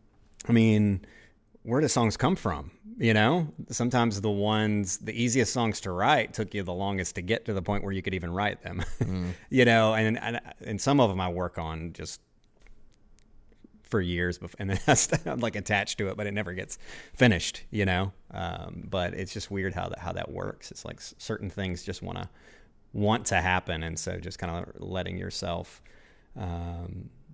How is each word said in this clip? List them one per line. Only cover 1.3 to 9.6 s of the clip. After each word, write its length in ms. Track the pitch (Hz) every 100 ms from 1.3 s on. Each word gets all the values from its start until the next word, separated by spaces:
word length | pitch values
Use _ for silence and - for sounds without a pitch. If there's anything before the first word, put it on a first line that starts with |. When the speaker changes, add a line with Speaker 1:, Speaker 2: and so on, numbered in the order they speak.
| _ _ _
Speaker 1:
where 160 | 117 127
do 60 | 156
songs 300 | 135 113 -
come 180 | 143 185
from? 360 | 107 73 - - 214 240
You 160 | 117
know, 340 | 107 107 175 151 - -
sometimes 520 | 113 123 123 117 101
the 80 | 107
ones, 680 | 101 104 107 107 104 95 -
the 120 | 107
easiest 400 | 113 120 123 117
songs 260 | 127 113 101
to 100 | 98
write 420 | 90 113 147 -
took 200 | - 107
you 100 | 104
the 100 | 92
longest 420 | 90 98 98 90 -
to 60 |
get 240 | 90 110 -
to 80 |
the 80 | 98
point 220 | 85 101
where 80 | 101
you 100 | 95
could 120 | 92
even 180 | 95 85
write 300 | 87 104 92
them, 200 | - 92 87
<laughs> 80 | -
Speaker 2:
Mm. 300 | 110 92 87 90 -
Speaker 1:
you 160 | 131